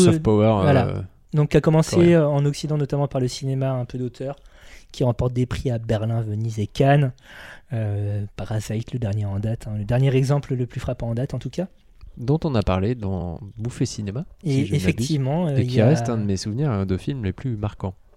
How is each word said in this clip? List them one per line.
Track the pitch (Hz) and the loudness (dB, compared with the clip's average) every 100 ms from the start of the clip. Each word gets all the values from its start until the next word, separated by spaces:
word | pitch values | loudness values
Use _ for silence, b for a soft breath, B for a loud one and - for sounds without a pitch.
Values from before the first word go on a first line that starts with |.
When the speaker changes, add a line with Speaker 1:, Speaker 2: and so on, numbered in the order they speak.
| 180 | 8
Speaker 1:
soft | - | 4
Speaker 2:
euh, | |
Speaker 1:
power, | 113 107 107 107 | 4 4 4 4
Speaker 2:
voilà. | 95 135 104 | 4 4 2
Speaker 1:
euh, | 98 95 - _ | -2 -8 -16 _
Speaker 2:
Donc, | 151 147 | 0 2
qui | 151 | 4
a | |
commencé, | 160 160 156 175 | 4 4 4 4
Speaker 1:
coréen. | 175 170 | 6 6
Speaker 2:
euh, | 147 | 4
en | 143 143 | 2 0
Occident, | 143 147 151 | -2 -2 -2
notamment | 139 143 143 | -2 -2 -2
par | 135 | -2
le | 127 | -2
cinéma | - 135 135 135 | -2 -4 -2 -2
un | 131 120 | -2 -6
peu | 127 | -6
d'auteur, | 123 - 131 - B B B B B | -8 -8 -10 -10 B B B B B
qui | - | -2
remporte | 127 117 123 | 0 2 0
des | 123 123 | 0 -2
prix | - 135 | -2 -2
à | 117 | -4
Berlin, | 113 110 113 117 | -2 -2 0 -2
Venise | 110 104 113 107 | -2 -4 -4 -4
et | 104 | -4
Cannes. | - 139 147 135 - B B B B - | 2 4 4 2 -2 B B B B -8
Euh, | 117 107 101 104 104 101 - | -4 -2 -2 -2 -4 -6 -8
Parasite, | 95 110 - 110 - | -6 -4 -4 -6 -6
le | 127 | -4
dernier | 110 107 104 | -2 -2 -2
en | 98 | -2
date, | 110 113 110 | -2 -4 -6
hein, | 107 | -6
le | 104 | 0
dernier | 123 135 131 | 2 4 4
exemple | 135 143 - 127 | 2 0 0 -2
le | 123 | -4
plus | 127 | -4
frappant | - 123 117 | -6 -4 -4
en | 117 | -2
date, | - | -4
en | 127 | -6
tout | 131 | -6
cas. | - 185 - _ - - - | -6 -8 -10 _ -20 -18 -6
Speaker 1:
Dont | 123 156 | 0 0
on | 165 120 | 2 0
a | |
parlé | 95 92 101 127 | 2 2 0 -2
dans | 98 95 87 82 98 110 | -4 -4 -4 -8 -12 -10
Bouffe | 113 - | -8 -4
et | 131 | -4
Cinéma, | - 104 110 180 - | -4 -6 -6 -8 -8
si | 156 | -2
Speaker 2:
Et | |
Speaker 1:
je | 135 | 0
ne | 98 | 0
m'abuse. | 143 | 0
Speaker 2:
effectivement, | 92 107 135 151 131 156 170 | 0 0 0 0 0 0 0
euh, | 135 | 0
Speaker 1:
Et | |
Speaker 2:
il | 123 | 2
Speaker 1:
qui | 123 | 4
Speaker 2:
y | |
a | 110 | 4
Speaker 1:
reste | 151 120 | 4 2
un | 113 | -2
de | |
mes | 104 95 | -2 -2
souvenirs, | 110 110 151 | -4 -2 0
hein, | 101 95 | 0 0
de | 92 | -2
films | - 139 98 | -2 -4 -4
les | |
plus | - 131 110 | -4 -6 -6
marquants. | 104 - 98 - _ | -6 -6 -8 -10 _